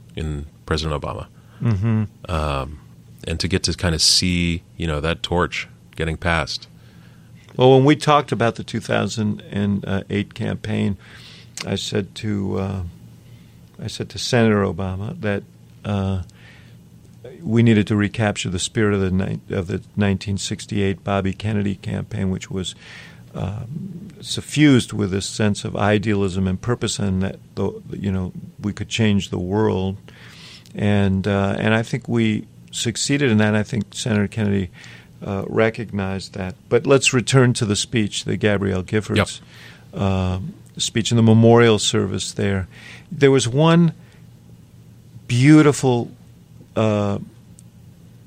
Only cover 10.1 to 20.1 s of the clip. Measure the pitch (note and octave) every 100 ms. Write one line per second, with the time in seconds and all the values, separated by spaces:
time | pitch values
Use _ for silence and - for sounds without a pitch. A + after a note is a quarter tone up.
10.1 | G2+ G2+ - G#2+ G2 G#2+ G#2+ G#2+ F#2+ -
11.1 | - - - - - - G2 - A2 F#2+
12.1 | - G#2+ G2+ G2 G2 G2 G2 F2 - -
13.1 | - - - - - - - A#2 - A2+
14.1 | G2 - B2 A2+ G#2 F#2+ E2+ F#2+ F#2 G#2+
15.1 | F3 G#2 G2+ - - - - - G2+ F#2+
16.1 | F#2+ E2+ - - - - - - - -
17.1 | - - - - A2+ A#2 G#2+ G2 G#2 G2+
18.1 | - G#2+ G2+ F#2+ F2+ - B2 G#2+ G2+ F#2+
19.1 | F#2 G2+ G#2+ - G2+ F2+ F#2+ - - G2+